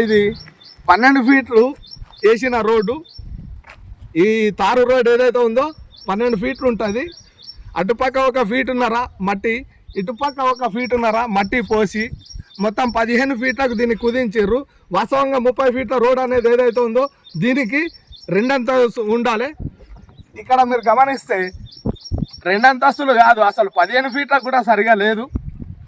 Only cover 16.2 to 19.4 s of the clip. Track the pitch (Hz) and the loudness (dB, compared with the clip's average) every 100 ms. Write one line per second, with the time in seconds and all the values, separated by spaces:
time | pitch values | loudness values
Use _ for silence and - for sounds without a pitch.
16.2 | 254 247 233 240 247 226 240 226 277 _ | 0 2 2 4 2 2 0 0 -2 _
17.2 | - 156 220 262 240 285 330 - _ - | -12 -4 0 0 0 -2 -4 -8 _ -18
18.2 | - 180 247 277 233 262 240 247 208 226 | -4 0 0 0 0 2 2 0 -2 0
19.2 | 240 220 | 0 -2